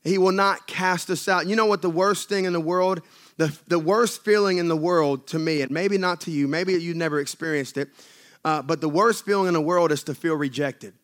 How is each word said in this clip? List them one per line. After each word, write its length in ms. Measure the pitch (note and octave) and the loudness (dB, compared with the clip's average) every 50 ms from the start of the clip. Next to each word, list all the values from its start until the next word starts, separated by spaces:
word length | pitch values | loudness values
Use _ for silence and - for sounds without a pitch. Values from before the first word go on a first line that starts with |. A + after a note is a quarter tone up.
he 140 | _ D#3 F#3+ | _ 0 2
will 160 | F#3+ F#3 F#3+ | 4 4 4
not 340 | F#3+ G3 G3 G3 F#3 - - | 4 4 2 2 2 -2 -8
cast 440 | - - - F#3+ F#3 F3+ E3+ - - | -10 -6 -2 0 0 0 -2 -2 -6
us 180 | F3+ - - G3 | -6 -4 -2 0
out. 180 | F#3+ F3 D#3 | 0 0 0
You 80 | F#3 G#3 | 0 0
know 120 | A3 A3 | 2 2
what 160 | G#3+ G3+ F3 | 2 2 0
the 80 | F#3 F3+ | 0 -2
worst 400 | E3 E3+ F#3+ G3+ G3+ F#3+ - - | 0 2 2 2 0 -2 -4 -4
thing 160 | G3+ G3 F#3 | -2 -2 0
in 80 | F#3 F3 | 0 -2
the 60 | E3+ | -2
world 420 | D#3+ D#3+ F3 F3+ F#3 F#3 F#3+ E3+ - - - - - - _ - | -2 0 0 2 2 0 0 -4 -6 -14 -20 -20 -20 -20 _ -2
the, 180 | D#3+ D3+ D3 - _ - | -2 -2 -2 -6 _ -2
the 100 | F3 E3+ | -2 0
worst 460 | D#3 E3 G3+ A3+ A#3+ G#3+ - - _ | 2 2 2 4 2 0 0 -4 _
feeling 340 | G#3+ G#3 G#3 G3+ G3 F3+ F3+ | 2 2 4 4 2 2 0
in 100 | E3+ E3+ | 0 0
the 80 | E3 | 0
world 500 | D#3 D#3 F3 F3+ E3 D#3 C#3+ C#3 C3 - - | 0 0 2 2 4 4 2 0 -2 -6 -6
to 100 | - D#3+ | -6 -2
me, 220 | D#3 D#3+ D#3+ D3 | -2 0 0 0
and 100 | C3+ B2+ | -2 -2
maybe 280 | C#3 D#3+ F#3 G3+ G3+ F#3+ | -2 0 0 0 0 0
not 240 | F#3 F3+ F3 E3+ | 0 0 -2 -4
to 80 | - F3 | -6 -6
you, 180 | D#3+ C#3+ C#3+ C#3 | -2 0 0 0
maybe 240 | D3 E3 F#3 F#3 | 0 -2 0 0
you 220 | F#3 E3+ E3 E3+ E3+ | 0 0 -2 -4 -4
never 260 | E3 E3 D#3+ D3+ D3 | -2 -2 -2 -2 -2
experienced 560 | C#3+ C3+ - _ D#3+ D#3+ D3+ D3 C3+ - - | -4 -4 -8 _ -6 -4 -2 -4 -4 -4 -6
it, 120 | C#3 C#3 - _ - - - - - - - - _ _ | -6 -6 -6 _ -20 -20 -20 -20 -20 -20 -20 -20 _ _
uh, 180 | D#3 D#3 D3+ | -2 -2 -2
but 180 | B2+ C#3 E3 D#3 | -2 -2 -2 -2
the 80 | D#3 D3+ | -2 -2
worst 360 | D3 F3 G#3+ A#3 G#3+ - - | 2 2 2 2 2 0 -2
feeling 240 | G3 G3+ G3 F#3+ F#3 | -2 0 2 2 2
in 60 | F3 | 2
the 60 | D#3+ | 0
world 320 | D3+ D#3+ F3+ F3 E3+ D#3+ | 0 2 2 2 4 2
is 100 | D3+ C#3 - | 2 -2 -4
to 100 | - C#3 | -8 -10
feel 200 | - - E3+ D#3+ | -4 -2 -2 -2
rejected. 600 | D3 D3 C3+ B2 B2+ D3 C#3 B2+ _ - G2+ _ _ | 0 -2 -4 -2 -4 -4 -4 -4 _ -18 -20 _ _